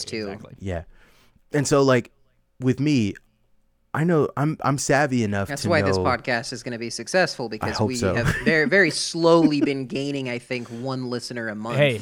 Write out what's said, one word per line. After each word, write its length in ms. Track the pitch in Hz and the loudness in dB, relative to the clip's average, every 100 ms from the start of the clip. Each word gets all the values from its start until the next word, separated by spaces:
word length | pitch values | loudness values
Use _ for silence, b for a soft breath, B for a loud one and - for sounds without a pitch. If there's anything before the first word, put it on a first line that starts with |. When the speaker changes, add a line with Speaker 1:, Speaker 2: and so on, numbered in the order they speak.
Speaker 1:
exactly, 160 | - 113 | -8 -8
Speaker 2:
too. 80 | 101 | -8
Speaker 1:
exactly. 220 | 101 - - | -10 -16 -12
Speaker 3:
Yeah. 240 | 95 85 - b b b b b _ | -8 -6 -8 b b b b b _
And 140 | 147 131 | -2 2
so, 160 | 143 | 4
like, 280 | 135 123 - _ _ _ _ - | 6 4 0 _ _ _ _ -2
with 200 | 127 123 | 0 2
me, 340 | 147 139 101 - _ _ _ _ _ _ _ | 2 2 2 -4 _ _ _ _ _ _ _
I 100 | 127 | -2
know 240 | 170 160 120 - | 2 4 2 0
I'm, 220 | 151 - | -4 -2
I'm 140 | 131 143 | -2 -2
savvy 480 | - 139 147 127 | 0 2 2 0
enough 240 | 107 101 98 | 0 -2 -4
Speaker 2:
That's 140 | 139 | -4
Speaker 3:
to 80 | 160 | 0
Speaker 2:
why 100 | 160 | 2
this 160 | 98 95 | 2 2
Speaker 3:
know 80 | |
Speaker 2:
podcast 480 | 110 120 - 117 113 | 0 -2 -2 -4 -4
is 100 | 120 | -10
gonna 160 | 127 117 | -10 -8
be 120 | 117 | -8
successful, 560 | - 113 185 170 - 117 | -8 -2 0 0 -2 -8
Speaker 3:
I 20 | |
Speaker 2:
because 300 | 110 104 104 | -4 -4 0
Speaker 3:
hope 100 | 113 | 0
Speaker 2:
we 80 | 123 | 0
Speaker 3:
so. 180 | 98 | 0
Speaker 2:
have 120 | 101 131 - | 0 0 0
very, 240 | 147 160 143 | 2 2 4
very 220 | 190 165 | 4 4
slowly 720 | - - 165 165 170 151 147 | 0 -6 2 6 6 6 4
been 240 | 143 135 123 | 0 -2 -4
gaining, 420 | 135 143 139 127 | -6 -4 -4 -4
I 100 | 120 | -6
think, 300 | - 123 113 | -6 -8 -8
one 400 | 117 135 131 127 | -8 -6 -6 -4
listener 400 | 120 - 123 113 | -6 -6 -8 -8
a 60 | |
month. 240 | 107 113 120 | -8 -4 0
Speaker 1:
Hey, 200 | 147 107 | 0 0